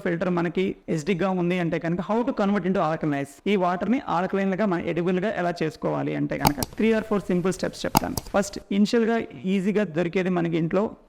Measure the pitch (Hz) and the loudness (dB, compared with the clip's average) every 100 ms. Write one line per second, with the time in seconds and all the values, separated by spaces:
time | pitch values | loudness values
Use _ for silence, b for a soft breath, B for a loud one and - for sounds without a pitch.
0 | 190 170 185 175 175 175 190 - - 160 | 0 -2 0 0 0 0 -2 -2 -4 -2
1 | 147 180 190 185 175 180 170 165 165 175 | 0 0 0 2 2 2 0 -2 -2 -2
2 | 185 220 240 262 202 202 175 190 156 160 | 0 0 0 0 2 2 2 2 0 0
3 | 160 143 139 - 196 202 180 180 190 247 | -2 -2 -4 -4 0 2 2 0 0 0
4 | - 165 185 196 196 180 185 170 175 165 | 0 -2 0 0 0 0 0 0 -2 0
5 | 175 185 202 - 175 170 156 - 160 147 | 0 0 0 -2 -2 -2 -4 -2 -4 -2
6 | 139 147 147 147 139 - - - 220 220 | -2 -2 -2 2 2 2 -4 0 2 2
7 | 214 208 - 180 180 180 - - - - | 0 -2 0 0 0 -2 -4 -4 0 2
8 | - - - 196 202 - - 196 208 240 | 2 -4 -2 -2 -2 -6 -2 2 4 4
9 | 220 233 - 135 180 196 185 202 196 151 | 2 0 -2 -6 -2 0 2 0 0 0
10 | 175 190 185 180 170 165 160 185 220 - | 0 0 0 0 0 0 2 0 0 -6